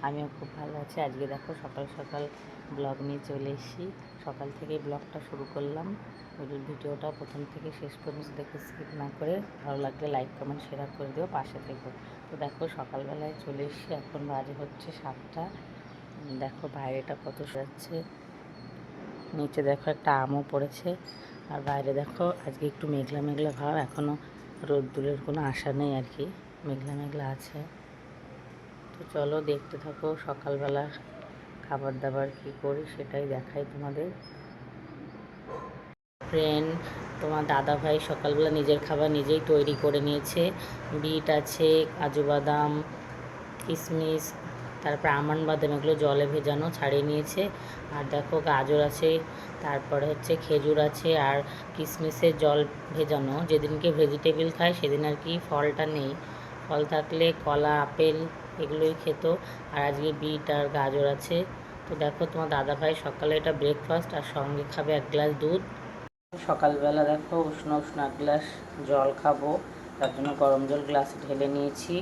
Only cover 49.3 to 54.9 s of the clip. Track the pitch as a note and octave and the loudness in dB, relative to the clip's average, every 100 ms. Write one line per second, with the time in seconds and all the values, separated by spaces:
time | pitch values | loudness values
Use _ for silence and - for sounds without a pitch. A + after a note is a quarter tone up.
49.3 | - - - D3+ C#3 - C#3+ D3 D3 - | -10 -10 -6 -2 -2 0 2 2 0 0
50.3 | E3 - D3+ C#3+ D3+ D3+ D3+ E3 D#3+ C#3 | 0 4 4 6 6 6 4 4 6 6
51.3 | C#3 C#3 - - - D#3 - D#3 - E3+ | 4 0 -6 -10 -6 -6 -2 -2 6 6
52.3 | D#3 D3+ D3 D3 - - D3+ D3+ D3 C3+ | 8 8 8 4 0 -6 0 4 4 2
53.3 | C#3+ E3+ D#3 D3+ D3+ E3+ D3+ D3+ C#3+ D#3+ | 0 6 6 6 4 4 6 6 6 4
54.3 | D#3 E3 E3 E3+ F3 C#3+ | 6 2 4 4 4 2